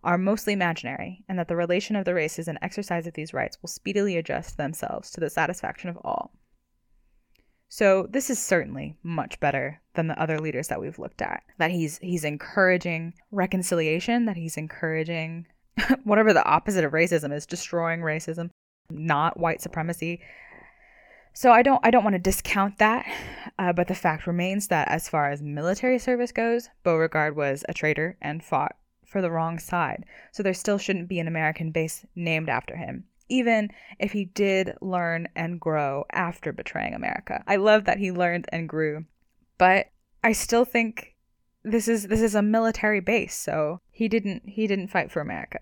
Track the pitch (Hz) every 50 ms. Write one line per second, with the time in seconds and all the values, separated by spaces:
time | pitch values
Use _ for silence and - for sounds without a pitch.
0 | - 170 175 180 185 196 214 214 - 214 202 196 180 170 165 - - 120 135 -
1 | - - 185 - - - 190 180 170 - 175 170 175 170 180 202 208 - 214 202
2 | 190 180 180 175 156 160 - - 165 165 156 - - 175 - - 202 - 175 170
3 | 165 170 160 - 151 156 - - - - - _ - 170 - - _ 196 196 208
4 | 202 202 180 170 165 - - - 165 - - - 147 139 160 - - - - -
5 | - - - - 165 - - 170 160 170 180 - - - - - - 180 175 -
6 | - - - - - - - _ _ _ _ _ _ _ _ _ _ _ _ _
7 | _ _ _ _ _ _ _ _ _ _ _ _ _ _ - - 214 196 190 190
8 | 185 - 208 277 262 - 254 196 - - 185 170 - - - 135 143 147 156 _
9 | - 170 170 156 135 - - - - 143 139 135 127 139 151 _ _ _ _ 170
10 | 165 160 156 - 160 156 160 151 156 156 - 123 156 - - - - 151 160 -
11 | - - _ - - - 50 - _ _ _ - 165 165 180 170 165 147 151 -
12 | - 185 175 170 151 151 147 151 - - - 208 190 185 180 175 - 180 165 160
13 | 165 170 - _ _ _ - 196 185 190 190 185 180 - 180 170 160 156 156 170
14 | - - 233 240 233 220 196 170 165 160 - 156 156 156 - - - 160 160 160
15 | 160 165 170 165 160 160 165 170 165 _ _ _ _ _ _ 233 - - 269 262
16 | - 214 208 214 220 214 190 151 - - - 165 - - 202 185 160 143 147 160
17 | 170 165 170 160 156 139 143 147 147 _ 180 175 - - - 170 170 165 165 170
18 | 165 156 151 160 - - 160 175 170 175 - _ _ _ _ _ _ _ 165 147
19 | 160 165 151 143 156 170 - - 170 165 160 - - 170 - 165 160 170 170 -
20 | 160 165 175 170 - - - - - - - - - - _ _ _ _ _ -
21 | - _ - - _ _ _ - - 247 233 233 240 277 269 - - 233 233 247
22 | 202 214 196 180 180 190 190 - - - - 202 196 202 202 - 214 214 226 247
23 | - - - - - - - - - - _ - 190 180 175 175 175 - 185 -
24 | - 175 156 156 - 175 170 175 175 185 196 208 196 - 180 156 147 - - 165
25 | - - - 156 147 143 143 143 147 147 147 147 151 175 196 - - 254 254 240
26 | - 262 247 240 240 240 - - 226 233 233 240 233 - _ _ _ 180 165 160
27 | 160 160 - 160 151 156 147 151 143 139 135 147 - - 175 - - 156 151 156
28 | 156 175 185 _ - 147 151 165 - - - 139 147 - - _ _ _ _ _
29 | _ _ - 202 185 170 165 165 160 165 170 165 - - 180 175 160 135 - -
30 | - - - - - - - - 202 196 185 185 - 208 202 196 - - 196 180
31 | 170 180 190 170 165 160 165 160 160 151 156 - 165 160 156 165 160 160 - -
32 | - _ _ 175 170 165 160 156 160 156 123 120 - - - 170 165 - 131 127
33 | - _ _ _ _ _ 247 262 240 233 226 214 208 208 - - - - - _
34 | - 196 - 208 196 180 _ - 202 196 190 190 190 - - - - 190 180 180
35 | 175 165 165 165 170 - _ - 165 170 175 170 - 165 156 151 147 139 139 143
36 | - - - - 180 170 170 - - 156 - - - - - - 53 - - -
37 | 60 - - - - - - - - - 196 196 196 214 214 214 208 202 - 196
38 | 202 185 175 175 180 175 170 175 165 - - 165 165 156 - 156 156 151 147 156
39 | 160 _ _ _ _ _ _ _ _ _ _ _ 180 185 185 196 - - _ _
40 | _ _ _ _ - 233 220 - - - 233 233 247 - - 240 226 220 226 -
41 | - - _ _ _ _ _ _ _ _ _ _ _ 220 214 233 214 226 233 214
42 | 202 185 214 220 226 220 202 214 202 208 214 226 226 226 220 - - 214 208 202
43 | 180 - 226 226 - - - - - - 151 156 151 151 170 185 _ _ _ -
44 | 226 220 214 226 196 202 185 - - 202 - 220 214 196 196 196 180 202 - 185
45 | - - - 170 151 - - 78 - _ - -